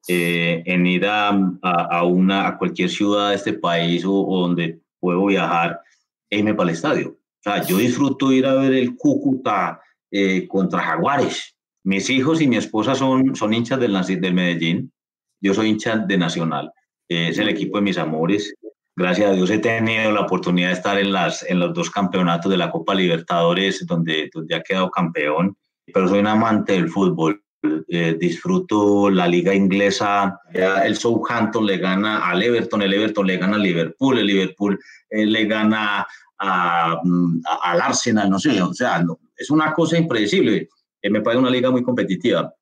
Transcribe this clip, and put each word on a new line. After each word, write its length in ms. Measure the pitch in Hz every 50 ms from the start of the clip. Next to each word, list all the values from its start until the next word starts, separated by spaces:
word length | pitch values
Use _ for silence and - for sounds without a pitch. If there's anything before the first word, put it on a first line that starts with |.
| _
eh, 560 | - 90 87 85 85 85 85 85 85 85 82 82
en 220 | 87 90 90 90
ir 180 | 90 90 87 95
a, 240 | 101 104 107 104 104
a, 680 | 101 98 95 92 90 - - 90 87 85 85 85 85 85
a 40 | 87
una, 420 | 90 90 92 92 95 98 98 92
a 100 | 87 85
cualquier 320 | - 92 87 - - 92 87
ciudad 400 | - - 101 101 101 104 101 101
de 60 | 101
este 180 | 98 - 110 -
país 520 | - - 87 85 85 85 85 87 85 85
o, 80 | 95 98
o 340 | 98 87 - 95 92 90
donde 320 | 87 87 87 85 82 82 - _ _ _ _
puedo 260 | - 90 87 90 98
viajar 560 | 101 98 87 82 82 82 82 85 85 82 - - _ _ _ _ _ _ _ _ _
e 100 | 101 104
irme 160 | 104 107 98
para 140 | - 92 87
el 60 | 82
estadio. 340 | - - 151 - 90 - -
O 340 | - _ _ _ _ _ _
sea, 180 | 104 104 98
yo 160 | - - 92
disfruto 540 | 95 117 123 120 - 143 135 131 - 139 131
ir 140 | 131 131 127
a 80 | 135 135
ver 200 | 135 135 135 131
el 220 | 131 123 123 -
Cúcuta, 840 | - - 147 131 - - 139 131 127 - 117 104 95 90 82 82 - - _ _ _ _ _
eh, 360 | - 101 98 95 95 90 -
contra 320 | - - 95 92 82 - 85
Jaguares. 760 | - 82 82 82 90 135 143 139 - - - - - - _ _ _ _ _ _ _
Mis 260 | 95 95 95 95 -
hijos 320 | 131 131 131 151 165 160
y 60 | 156
mi 100 | 131 113
esposa 380 | 104 - - - 110 107 131 131
son, 400 | - 135 131 131 131 131 135 -
son 180 | - 107 107 113
hinchas 260 | 113 117 - 131 127
del 120 | 120 107
Naci-, 280 | 98 95 90 92 95 87
del 140 | 92 92 90
Medellín. 580 | 92 90 87 87 82 82 82 87 110 127 - _ _ _ _ _ _ _ _ _ _
Yo 140 | 95 98 98
soy 140 | 107 110
hincha 300 | 110 107 107 - 120 110
de 200 | 110 104 92 101
Nacional. 540 | 92 85 82 82 87 82 80 76 71 71 - - _ _ _ _ _ _
Eh, 220 | _ 85 85 85 85
es 80 | -
el 120 | 101 107 104
equipo 280 | 101 104 95 - -
de 60 | 104 101
mis 140 | 98 87
amores. 580 | 85 80 78 78 78 82 85 101 101 - - - _ - - _ _ _ _ _ -
Gracias 300 | 87 90 90 98 104 101
a 40 | 95
Dios 160 | 92 92 92
he 100 | 110 110
tenido 520 | - 120 113 113 113 113 113 110 110 107
la 80 | 107 104
oportunidad 480 | 95 - 92 90 - 90 87 92 90
de 60 | 90 90
estar 260 | 87 - 101 101 101
en 140 | 98 98 98
las, 360 | 92 85 82 85 - - -
en 80 | 92
los 160 | 90 87 85 82
dos 160 | 87 82 -
campeonatos 640 | - 101 95 92 - 95 90 87 85 85 85 98
de 60 | 95
la 120 | 90 85 82
Copa 240 | - 82 82 - 98
Libertadores, 960 | 95 92 87 82 82 - - 90 85 85 85 87 92 98 95 92 - 90
donde, 420 | 85 90 82 82 80 78 78 76 76 _
donde 220 | 82 80 78 82
ha 60 | 78
quedado 300 | - - 95 92 92 90
campeón. 640 | - 98 90 82 82 80 73 76 76 82 90 98 101 _ _ _ _ _ _
Pero 240 | - - 98 92 90
soy 100 | 101 101
un 80 | 101
amante 460 | 107 107 107 117 113 107 101 - - 101
del 160 | 92 82 82
fútbol. 520 | 82 101 95 90 82 85 80 80 78 - _ _ _ _ - 76 78 80 80
Eh, 300 | - 87 87 82 82 82 80
disfruto 880 | 90 87 82 - - 90 92 90 92 - 107 107 104 101 101 101 101 101
la 160 | 95 92 87
liga 300 | 87 87 87 82 95 98
inglesa. 840 | 98 98 92 92 101 101 101 95 - 110 101 101 101 98 95 90 - _ _ 87
Ya 260 | 92 92 95 - 98
el 180 | 113 107 104
Southampton 680 | - - 117 117 110 - - 120 117 110 104 110 113 107
le 120 | 101 95
gana 520 | 90 90 92 92 98 104 110 107 98 - 90
al 140 | 87 90 104
Everton, 380 | 120 120 113 98 - - 107
el 120 | 101 98 95
Everton 320 | 101 107 107 - 104 98
le 120 | 92 92
gana 180 | 90 87 98 104
al 80 | 104 101
Liverpool, 540 | 92 85 82 80 - - _ 135 135 131
el 100 | 117 101
Liverpool, 500 | 101 98 95 92 90 - _ 101 101 98 - - - - - _ _
eh, 160 | 110 107 107
le 200 | 104 110 113 107
gana 600 | 104 110 107 107 107 110 110 107 104 104 98 101 - - - - _ _
a, 600 | - 98 98 95 90 90 87 85 85 82 82 85 82
mm, 400 | 85 90 87 90 87 87 85 82 - 82
a, 220 | 87 - 87 87
al 80 | 87 87
Arsenal, 500 | 113 - 123 - - 120 110 107 101 98
no 80 | 98
sé, 240 | 95 98 101 - 98
o 120 | 90 90 90
sea, 280 | - 123 117 92 85
no, 160 | 85 85 82 _ _ _ _
es 120 | - - -
una 220 | 147 156 156 151
cosa 260 | - - 165 156 165
impredecible. 680 | 170 165 165 123 110 104 104 - 196 - 113 104 85 - _ _ _ _ _ _ _
Eh, 80 | - 101
me 120 | 107 107
parece 180 | - 117 117 127
una 100 | 131 123
liga 220 | 127 127 120 131
muy 120 | 127 123 120
competitiva. 680 | 127 123 120 98 87 95 85 - 117 95 82 - - - _